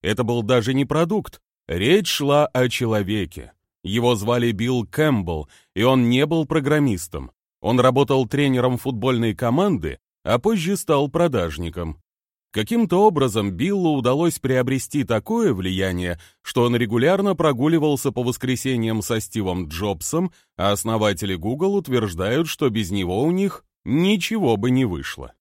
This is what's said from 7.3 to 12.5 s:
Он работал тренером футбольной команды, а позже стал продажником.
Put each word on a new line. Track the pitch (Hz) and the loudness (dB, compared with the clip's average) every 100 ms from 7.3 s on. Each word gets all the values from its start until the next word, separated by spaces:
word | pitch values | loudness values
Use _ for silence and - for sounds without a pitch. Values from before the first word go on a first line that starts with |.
| _ _ _ | _ _ _
Он | - 123 | 0 4
работал | 123 127 143 131 123 | 4 4 2 2 0
тренером | 139 143 127 127 123 | 0 2 2 0 0
футбольной | - 123 123 123 117 95 | -4 -4 0 0 0 0
команды, | 120 131 202 139 78 64 _ _ | 0 2 2 0 -4 -8 _ _
а | - 120 | -2 0
позже | 208 226 165 196 | 2 0 0 -4
стал | - 147 143 | 0 0 2
продажником. | 165 170 123 85 73 85 80 82 76 _ _ _ _ _ | 0 0 0 -2 -4 -8 -6 -8 -8 _ _ _ _ _